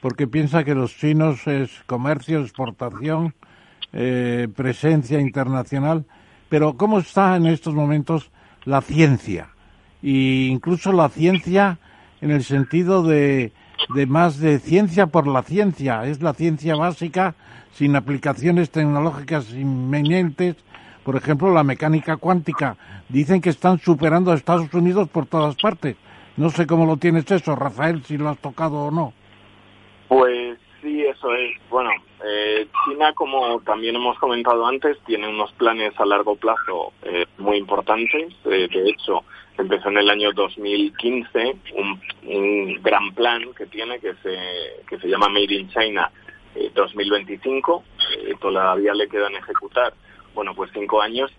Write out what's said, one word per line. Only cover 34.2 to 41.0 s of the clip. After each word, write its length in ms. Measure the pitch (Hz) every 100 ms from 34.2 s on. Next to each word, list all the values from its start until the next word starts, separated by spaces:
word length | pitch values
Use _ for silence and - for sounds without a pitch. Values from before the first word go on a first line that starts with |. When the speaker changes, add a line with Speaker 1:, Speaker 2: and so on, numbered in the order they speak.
| 135 120 120 117 117
Speaker 2:
antes, 320 | 135 151 143 -
tiene 220 | 107 107
unos 240 | 107 104
planes 400 | - 117 113 107 -
a 60 | 101
largo 300 | 101 104 104
plazo, 580 | 110 113 - 87 - _
eh, 220 | - 87 87 -
muy 200 | 101 104
importantes. 760 | 98 98 95 110 117 151 170 - -
Eh, 220 | 95 90
de 180 | 95 98
hecho, 340 | - - 92 - - - -
empezó 320 | 95 101 101
en 80 | 104
el 120 | 101
año 220 | 104 104
dos 240 | 98 95 -
mil 380 | 101 101 101
quince 580 | -